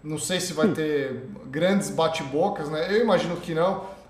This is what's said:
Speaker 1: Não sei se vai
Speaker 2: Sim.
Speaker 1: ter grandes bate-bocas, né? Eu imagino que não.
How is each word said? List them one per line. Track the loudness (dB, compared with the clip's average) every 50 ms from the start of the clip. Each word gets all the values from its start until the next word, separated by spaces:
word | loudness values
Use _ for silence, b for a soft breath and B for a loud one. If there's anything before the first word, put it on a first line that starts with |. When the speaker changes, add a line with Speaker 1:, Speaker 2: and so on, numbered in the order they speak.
Speaker 1:
Não | -6 -6 -6 -6
sei | -4 -2 -2 -2
se | -2 -4
vai | 0 2 4 4
Speaker 2:
Sim. |
Speaker 1:
ter | 4 2 0 0 0 0 0 -2 -6 -8 -10 -12 -14 -14 -14
grandes | -8 -2 0 2 4 4 2 2 0
bate-bocas, | 0 0 0 2 0 -2 -6 -2 0 0 0 0 0 -2 -6 -4
né? | -2 -2 -2 2 2
Eu | 4
imagino | 4 6 4 4 2 0 -4 -6
que | -6 -4 0
não. | 2 2 2 0 -2 B B B B B